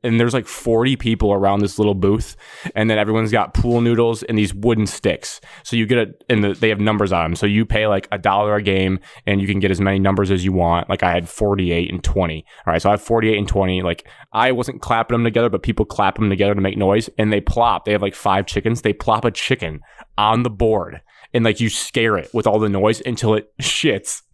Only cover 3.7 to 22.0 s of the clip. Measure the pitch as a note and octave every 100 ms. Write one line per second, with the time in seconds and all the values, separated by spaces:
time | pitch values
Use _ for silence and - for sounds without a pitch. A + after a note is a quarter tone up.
3.7 | A#2+ A#2 A#2 A#2 A2+ - A2 G2+ F#2+ A2+
4.7 | A2 G2+ - G2 D#2+ - - - - -
5.7 | A#2 A2 A#2+ A2 - - A2+ G2+ F2+ A2
6.7 | G#2 G#2 G#2 G2+ F2+ E2 E2+ G#2 G#2 A2+
7.7 | G#2+ G#2+ G2 - G2+ G2+ G2 G#2 G#2 G2+
8.7 | F#2+ F#2+ F#2+ - - - G2 G2 G2 F#2+
9.7 | F#2 G2 F#2+ F#2+ G2 F#2+ F#2+ F#2 F#2 E2+
10.7 | E2+ - F#2+ F#2+ F2 E2+ - G#2 G2+ F2+
11.7 | E2+ F2 F2+ - F#2+ F2 D#2 - - -
12.7 | E2 G2 G#2 - A2+ A2 G#2 G#2 G2+ F#2
13.7 | F#2 F2+ E2+ - - - A2 B2 B2 A#2+
14.7 | C3 - A#2 - A#2+ A#2 A2+ A#2 - A#2
15.7 | G#2+ G#2 - G2 - G#2+ F#2+ G2+ G2+ G2
16.7 | G2+ F#2+ G#2 - - G#2+ G#2 - - A#2+
17.7 | F2+ - G#2 G2 - G#2 G2 F#2+ G#2 A2+
18.7 | A#2+ G#2+ G2+ - A2 A#2+ F#2+ - - E2
19.7 | D#2 - - - - G#2 A2+ A#2+ G2+ A2+
20.7 | A2 E2+ - _ _ - B2 A2+ G#2 A2+
21.7 | - - B2+